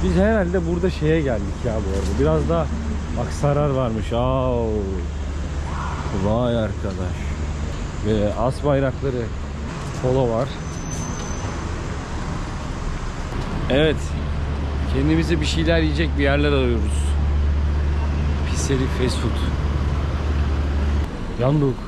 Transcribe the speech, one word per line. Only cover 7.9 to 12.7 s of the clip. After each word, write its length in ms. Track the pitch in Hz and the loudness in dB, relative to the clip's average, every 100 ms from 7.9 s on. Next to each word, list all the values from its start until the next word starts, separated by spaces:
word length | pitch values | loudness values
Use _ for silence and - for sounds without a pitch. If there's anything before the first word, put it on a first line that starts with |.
| - 104 | -4 0
Ve 280 | 110 104 | 2 2
as 320 | 95 120 131 147 | 2 0 0 2
bayrakları. 580 | 139 135 127 139 127 113 - - - - - - - | 2 2 0 -2 -2 -4 -6 -6 -6 -6 -6 -6 -2
Polo 280 | 127 131 127 | 2 2 2
var. 180 | 113 135 - - - - - - - - - - - - - - - - - - - - - - | 2 -2 -4 -6 -6 -6 -6 -4 -6 -4 -4 -4 -6 -4 -4 -4 -6 -6 -6 -4 -4 -4 -6 -6